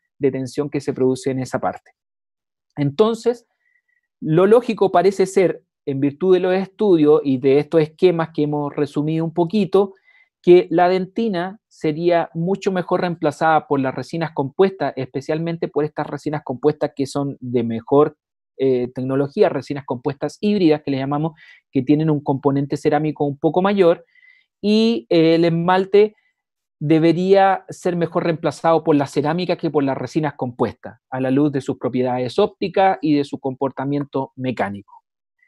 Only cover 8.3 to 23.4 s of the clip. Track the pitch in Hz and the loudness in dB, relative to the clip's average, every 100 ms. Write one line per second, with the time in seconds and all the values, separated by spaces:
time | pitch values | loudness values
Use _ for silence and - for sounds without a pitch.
8.3 | - 147 147 143 147 147 147 151 160 165 | -4 -2 -2 -4 -4 -4 -2 -2 -2 -2
9.3 | 165 170 214 180 190 202 - _ _ _ | -2 0 0 2 2 0 -4 _ _ _
10.3 | _ 175 175 175 165 180 185 185 226 226 | _ 6 6 6 2 2 2 -2 -4 -4
11.3 | 175 185 208 _ _ 160 151 175 170 160 | -4 -6 -12 _ _ -4 -2 0 0 0
12.3 | 165 170 190 196 185 165 180 180 165 156 | -4 -4 -2 -2 -4 -2 -2 -2 -2 -4
13.3 | - 160 156 - 143 131 135 127 165 156 | 0 2 2 0 -2 -2 -6 -8 -6 -6
14.3 | - 139 - 190 190 139 - 127 131 - | -4 -4 0 0 0 -6 -6 -8 -8 -6
15.3 | 156 165 170 170 147 151 - 151 147 151 | -4 -4 -6 -6 -4 -4 -4 -8 -8 -6
16.3 | 147 - 123 147 151 147 - 135 143 139 | -8 -8 -2 -2 0 -4 -4 -6 -4 -6
17.3 | - 127 123 113 113 - 139 151 - _ | -8 -4 -2 -2 -6 0 2 2 -2 _
18.3 | _ _ - 131 123 123 127 131 135 143 | _ _ -4 -2 0 -4 -6 -4 -4 -2
19.3 | 208 185 156 - 139 - 123 147 135 147 | 2 0 0 -6 -8 -8 -6 -6 -6 -8
20.3 | - 208 208 170 151 147 135 135 147 160 | -4 -2 2 4 2 0 -4 -2 -4 -4
21.3 | 156 - - _ 135 123 151 156 147 143 | -8 -20 -20 _ -2 0 2 2 0 -2
22.3 | 139 143 139 143 151 151 147 156 147 147 | -2 0 0 -2 -4 0 0 -2 -4 -6
23.3 | 139 | -2